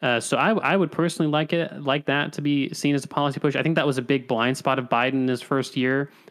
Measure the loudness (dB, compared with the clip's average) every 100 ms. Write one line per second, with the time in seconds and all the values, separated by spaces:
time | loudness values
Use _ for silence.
0 | 0 0 0 0 2 2 2 2 0 0
1 | -2 0 0 2 0 -2 -2 -4 -2 0
2 | 0 0 -2 -4 0 0 -2 -2 0 0
3 | -2 -2 -2 0 0 0 0 2 2 0
4 | 0 0 0 0 0 0 0 0 0 2
5 | 2 2 0 -2 -2 -2 -2 -2 0 0
6 | -2 -10 -20